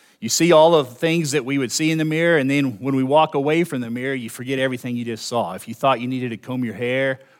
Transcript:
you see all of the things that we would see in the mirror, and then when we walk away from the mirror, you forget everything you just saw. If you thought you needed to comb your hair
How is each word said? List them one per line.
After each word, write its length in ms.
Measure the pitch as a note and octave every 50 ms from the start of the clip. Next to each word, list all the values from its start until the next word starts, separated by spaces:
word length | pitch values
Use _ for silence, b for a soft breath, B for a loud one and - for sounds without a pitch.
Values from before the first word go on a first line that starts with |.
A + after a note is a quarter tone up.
| b b b b
you 100 | - A2+
see 220 | - - E3 E3+
all 240 | E3+ D#3 D#3 E3+ E3+
of 140 | D3+ C3+ A#2
the 60 | A#2
things 340 | - E3+ D#3+ E3 E3+ D#3+ C#3
that 140 | C#3 D3 A#2
we 120 | B2+ C#3
would 140 | C#3 C3 A2+
see 220 | - - D#3+ D#3+ D#3+
in 60 | D#3+
the 60 | D#3
mirror, 320 | D#3 D#3 D#3+ E3+ E3+ E3+
and 140 | D#3 C3 C3+
then 280 | C#3 C#3+ C#3 C3 A2+ F#2+
when 160 | B2 C3+ C3+
we 80 | C3 C3
walk 320 | B2+ C#3+ D#3 D#3 D3+ -
away 260 | D3 C3+ D3 D#3 E3+ E3+
from 180 | - D3 B2+
the 100 | A#2+ A#2
mirror, 240 | A#2 B2 B2+ C3+ C3+
you 140 | C3 A#2 G#2+
forget 300 | - - B2 B2+ C3+ C3
everything 380 | C3 C3+ B2+ A#2+ - B2+ A#2+
you 80 | A#2+ A#2
just 220 | A#2 A2+ G#2+ -
saw. 280 | - B2 A#2+ G#2 E2+ F2+
If 140 | G2+ - A2+
you 60 | A2
thought 260 | - - C3+ C3 A#2
you 80 | B2 B2
needed 220 | C3 B2+ B2 A#2+
to 60 | A2+
comb 280 | G#2 - - B2+ B2+ B2+
your 100 | A2+ G2+
hair 460 | G2+ A#2+ A#2+ B2+ C3 C3+ C3+ C3 B2+ b b b b